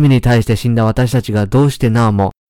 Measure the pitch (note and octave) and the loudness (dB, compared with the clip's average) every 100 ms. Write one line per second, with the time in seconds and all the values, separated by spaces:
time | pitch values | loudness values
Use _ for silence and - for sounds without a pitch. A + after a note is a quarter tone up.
0 | D3 C3 A#2+ A#2+ A2 A2 A#2+ A#2 A2 A2 | 2 2 2 0 0 -2 -2 0 0 0
1 | B2+ B2+ A#2 G#2 G2+ C3 C#3+ C3 B2 A2+ | -2 -2 -2 -4 -2 0 0 0 -2 0
2 | A#2 G#2 G2 - | 0 0 -2 -4